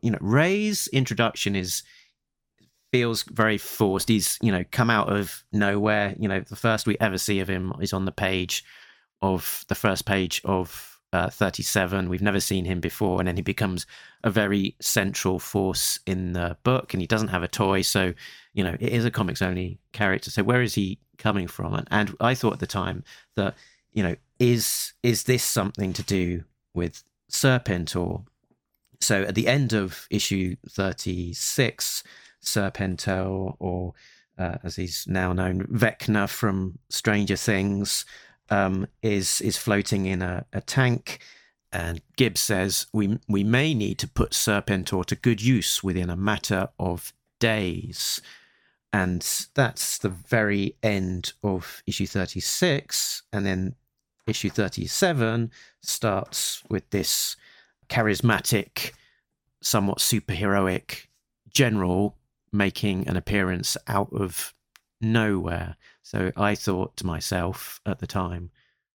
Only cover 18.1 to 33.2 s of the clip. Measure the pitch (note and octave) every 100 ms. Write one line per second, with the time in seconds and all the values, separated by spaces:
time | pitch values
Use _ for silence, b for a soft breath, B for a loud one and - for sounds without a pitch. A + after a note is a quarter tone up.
18.1 | F2 B B B - F2+ F2 A2+ A#2 A#2
19.1 | - F#2+ - F#2 F2+ F2+ F#2 _ - G2+
20.1 | F#2+ - - G#2 B2 A#2 G#2+ F#2+ G2+ _
21.1 | - G#2+ G2+ F2 - D#2+ G2 - G#2 G#2
22.1 | F#2 A#2 B2+ A2+ - - G2+ F#2 F#2+ -
23.1 | B B - G2 - b b b - F#2
24.1 | - _ - B2 A#2+ G#2+ - - - A#2+
25.1 | A2 - B2+ - - G2 - G2 F2 -
26.1 | G2 F2 F2 E2 _ _ F2 F2 - -
27.1 | _ - - C#3 B2+ - F2+ D#2+ F2+ F2+
28.1 | F2+ - _ _ _ _ _ _ - -
29.1 | G2+ G2+ F#2+ A2+ C#3 B2+ G#2+ F#2+ - -
30.1 | G#2 - G2 F#2 F2 - - G2 F2 -
31.1 | F2+ F2 - - - A#2+ - - - -
32.1 | B B B - A2 G2 - F#2+ F2+ -
33.1 | F#2+